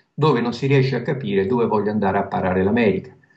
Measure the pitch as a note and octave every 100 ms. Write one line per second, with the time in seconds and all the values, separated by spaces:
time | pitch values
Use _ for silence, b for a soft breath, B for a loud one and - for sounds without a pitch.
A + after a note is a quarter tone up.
0 | b - D3+ C3 A#2+ - C3+ C#3 B2+ B2
1 | D#3+ C#3+ G#2 G2 G2 A#2+ G#2+ G#2+ G2+ G#2+
2 | G2 G2 - F#2 F#2 F#2 F#2+ A#2 G3 -
3 | - - b